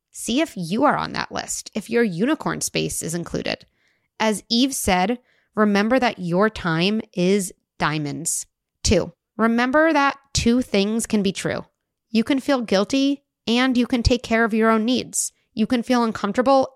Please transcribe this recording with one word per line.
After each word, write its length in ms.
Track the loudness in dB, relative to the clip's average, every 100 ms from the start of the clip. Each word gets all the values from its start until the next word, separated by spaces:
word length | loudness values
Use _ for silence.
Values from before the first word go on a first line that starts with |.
| _
See 300 | -12 -4 -2
if 120 | -2 -4
you 260 | -6 0
are 140 | 0 0
on 160 | -2
that 180 | -6 -6
list, 400 | -8 -8 -8 -8
if 160 | -10 -4
your 140 | 0
unicorn 560 | 0 0 0 0 -4 -6
space 420 | -4 -4 -4 -6
is 120 | -6
included. 520 | -6 -6 -6 -6 -8 _ _ _ _ _ -4
As 240 | -2 -2 -2
Eve 260 | 0 0 0
said, 440 | 0 0 0 -2 _ _ _ 0
remember 440 | 2 2 2 2
that 200 | 0 -2
your 300 | -2 2 0
time 520 | 0 -2 0 0 0 -4
is 400 | -2 2 2 0 -10 _ -4
diamonds. 680 | -2 -2 -4 -6 -6 -6 -8 _ _ _
Two, 300 | 0 2 0 -8 _ -2
remember 560 | 0 2 2 2 4
that 240 | 4 0 -2 _
two 280 | -2 2 2
things 440 | 2 0 0 -2 -2
can 160 | 0
be 80 | 0
true. 340 | -2 -4 -6 -10 _ _ _ _
You 140 | -2
can 160 | 0 0
feel 220 | 0 0
guilty 600 | 2 0 2 0 0 -2 _ _ -2
and 300 | 2 2 2
you 100 | 0
can 160 | 2
take 200 | 2 0
care 200 | 2 0
of 100 | 2
your 160 | 2 4
own 140 | 2 2
needs. 460 | -2 -2 -4 -6 -8 _
You 120 | -4 0
can 160 | 0
feel 200 | 0 0
uncomfortable 720 | 0 -2 -2 0 4 4 2